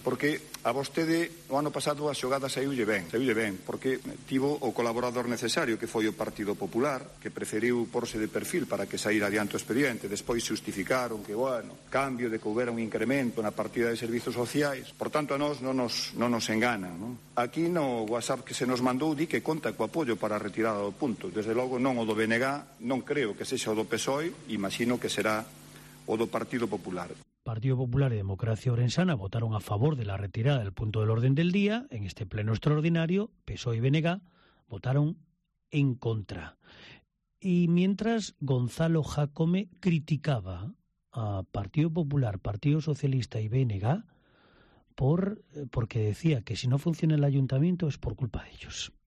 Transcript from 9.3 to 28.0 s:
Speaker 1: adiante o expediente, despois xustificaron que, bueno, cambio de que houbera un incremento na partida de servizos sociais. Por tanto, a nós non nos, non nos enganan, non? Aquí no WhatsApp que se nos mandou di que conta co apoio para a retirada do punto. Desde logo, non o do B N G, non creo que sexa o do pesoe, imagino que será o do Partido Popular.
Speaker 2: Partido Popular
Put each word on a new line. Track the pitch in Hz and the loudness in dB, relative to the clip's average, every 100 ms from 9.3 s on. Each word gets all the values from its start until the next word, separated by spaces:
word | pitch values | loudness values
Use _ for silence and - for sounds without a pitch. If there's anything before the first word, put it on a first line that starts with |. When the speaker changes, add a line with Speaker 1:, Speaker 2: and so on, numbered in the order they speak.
Speaker 1:
adiante | 104 104 110 | 2 0 -2
o | |
expediente, | - 113 143 113 101 | 0 2 2 0 -4
despois | 104 - 120 | -6 -2 -2
xustificaron | 113 107 - 98 87 131 123 110 | 0 -4 -4 -6 0 0 0 -4
que, | 98 | -6
bueno, | 104 131 123 104 - - | -2 0 -2 -6 -14 -6
cambio | 127 139 127 120 | -2 -2 -2 -2
de | 110 | -2
que | 110 | -2
houbera | 107 123 | 0 0
un | 117 | -2
incremento | 113 110 117 139 123 110 | -2 -2 0 2 0 0
na | 107 101 | -4 -2
partida | 107 123 117 | -4 0 0
de | 117 | 0
servizos | 117 117 123 117 | -2 -2 -2 -2
sociais. | 120 143 147 131 123 | -2 2 0 -2 -10
Por | - - | -6 -2
tanto, | 151 143 | -2 0
a | 139 | 0
nós | 147 143 | 0 -2
non | 127 131 | -2 0
nos, | 120 - - - | 0 -2 -6 -2
non | 120 120 | 0 2
nos | 110 | 0
enganan, | 110 120 113 90 85 | 2 2 0 -4 -8
non? | 110 120 - - | -10 -10 -8 -2
Aquí | 120 147 170 | -2 0 0
no | 175 143 120 | 2 0 0
WhatsApp | 110 120 113 131 | 0 -2 -2 -4
que | - | -4
se | 127 123 | -4 0
nos | 127 | 2
mandou | 127 127 156 147 | 2 2 0 0
di | |
que | 165 123 | 0 0
conta | - 156 117 | 0 -2 -2
co | 101 113 | -2 -2
apoio | 165 147 107 | 0 0 0
para | 107 104 | 0 -2
a | |
retirada | 104 92 113 104 | -4 0 0 2
do | 101 | -2
punto. | 98 151 107 95 | -2 -2 -2 -4
Desde | 90 104 113 | -4 0 0
logo, | 127 127 | 0 0
non | 131 123 | 2 2
o | |
do | 110 | 0
B | 107 110 | 2 2
N | 113 | 2
G, | 131 143 - - | 2 -2 -8 -10
non | 117 131 - | -2 -2 0
creo | 147 117 98 | 0 0 -2
que | 104 | -4
sexa | 127 - | -4 0
o | 107 | 0
do | 107 | 0
pesoe, | 110 - 139 165 - - | 0 0 0 -2 -6 -6
imagino | 107 98 - 120 123 | -4 -2 0 0 0
que | 110 | 0
será | - 104 107 110 - - - - - | 0 2 0 -2 -12 -20 -20 -20 -16
o | - 110 | -4 0
do | 113 | 0
Partido | 120 - 131 113 | 0 -2 -2 0
Popular. | 101 87 90 87 - - _ | -2 -4 -6 -6 -12 -18 _
Speaker 2:
Partido | - 110 120 127 | -8 -2 0 2
Popular | 131 123 | 2 2